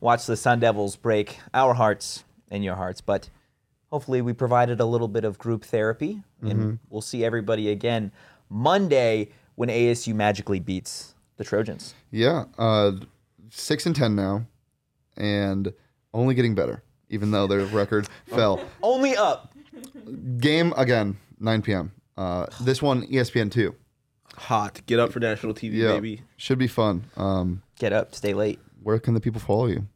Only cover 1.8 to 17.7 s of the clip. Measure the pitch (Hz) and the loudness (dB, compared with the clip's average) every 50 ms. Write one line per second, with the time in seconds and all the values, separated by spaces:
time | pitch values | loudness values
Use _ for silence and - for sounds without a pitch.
1.8 | 113 107 101 - - - - - - _ _ _ _ _ 101 101 101 95 90 95 | 4 2 2 0 -4 -10 -12 -12 -16 _ _ _ _ _ -8 -6 -4 -4 -4 -4
2.8 | 92 92 92 - - - 101 95 - - - _ _ _ _ _ _ _ _ _ | -6 -8 -8 -6 -2 -2 -2 -2 -2 -6 -16 _ _ _ _ _ _ _ _ _
3.8 | _ _ 151 147 127 - 131 123 120 120 117 - 131 117 123 123 123 120 120 107 | _ _ -8 -6 -4 -2 0 0 0 0 -2 -2 0 2 4 4 4 2 2 0
4.8 | 117 113 120 117 117 110 101 117 107 107 98 - - 113 117 104 - - - 110 | 0 2 2 0 -2 -2 -2 -2 -2 -2 -4 -4 -4 -4 -4 -4 -4 -4 -2 0
5.8 | 107 110 113 - 151 180 214 208 - - _ _ 113 107 104 107 110 107 110 113 | 0 0 0 -2 -4 -6 -6 -8 -12 -18 _ _ -6 -4 -2 0 -2 -2 -4 -6
6.8 | - _ 107 107 - - - 120 113 117 113 117 104 107 113 110 107 104 104 98 | -10 _ -12 -10 -10 -8 -4 -2 -2 0 0 -2 -2 -2 -2 0 0 -2 -2 0
7.8 | 107 117 117 113 107 98 - - - - - _ _ _ 101 107 123 151 180 202 | 0 0 0 0 -2 -4 -8 -12 -20 -20 -20 _ _ _ -6 -2 2 2 4 4
8.8 | 196 170 147 131 123 113 110 107 104 - - _ _ _ _ - 120 123 110 120 | 4 4 4 4 4 4 2 0 -2 -4 -8 _ _ _ _ -4 -4 -2 2 2
9.8 | 120 120 120 120 - 120 107 107 104 107 101 101 - - 101 92 87 - 92 92 | 4 4 2 0 -2 -4 -2 2 2 2 2 0 -2 -4 -4 -4 -2 -4 -6 -6
10.8 | - - - - - - - _ _ _ _ - 104 - 104 104 113 107 87 - | -6 -10 -14 -14 -16 -18 -20 _ _ _ _ -12 -8 -4 -2 -2 -2 -2 -6 -10
11.8 | - - - - _ _ - 110 113 135 170 156 - - - - 113 113 110 107 | -14 -18 -20 -20 _ _ -2 0 2 2 2 0 -4 -8 -6 -2 0 2 4 4
12.8 | 104 101 98 95 - - _ _ _ _ _ _ - 110 - - - - 151 151 | 4 4 2 0 -6 -14 _ _ _ _ _ _ -20 -20 -16 -14 -4 -2 -2 0
13.8 | - 175 165 147 127 113 104 101 98 95 101 107 117 - _ _ _ _ _ _ | 0 0 2 2 2 2 2 2 2 0 -2 -2 -4 -8 _ _ _ _ _ _
14.8 | _ _ _ _ _ _ _ - 104 104 104 101 101 98 95 98 98 107 - - | _ _ _ _ _ _ _ -6 -4 -2 0 0 0 0 -2 -2 -4 -4 -6 -10
15.8 | _ _ _ _ _ _ - 113 123 131 127 123 123 117 107 95 73 60 55 - | _ _ _ _ _ _ -2 0 0 2 2 2 2 2 2 0 0 -2 -4 -8
16.8 | - _ _ _ _ _ 107 104 104 104 107 98 101 95 101 101 98 98 | -12 _ _ _ _ _ -6 -2 0 0 2 2 2 2 2 2 0 0